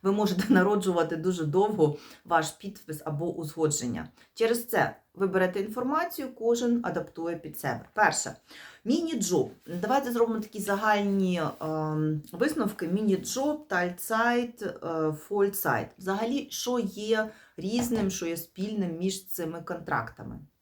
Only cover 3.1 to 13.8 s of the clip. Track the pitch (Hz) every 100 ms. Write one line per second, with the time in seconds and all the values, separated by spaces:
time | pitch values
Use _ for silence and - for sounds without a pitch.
3.1 | 147 170 - 151 - 156 147 123 90 80
4.1 | _ _ - 226 233 - 196 123 - _
5.1 | - 190 185 185 190 202 233 254 302 339
6.1 | - 262 - 226 240 240 240 214 175 156
7.1 | - 165 165 151 143 139 120 - - 196
8.1 | - - - _ - - - 214 320 330
9.1 | 277 180 170 - - - 175 214 269 247
10.1 | 233 233 220 208 208 202 202 214 208 202
11.1 | 196 185 175 160 - 156 156 156 156 156
12.1 | 156 - 170 277 311 208 - 170 190 214
13.1 | 190 - 254 285 302 - 180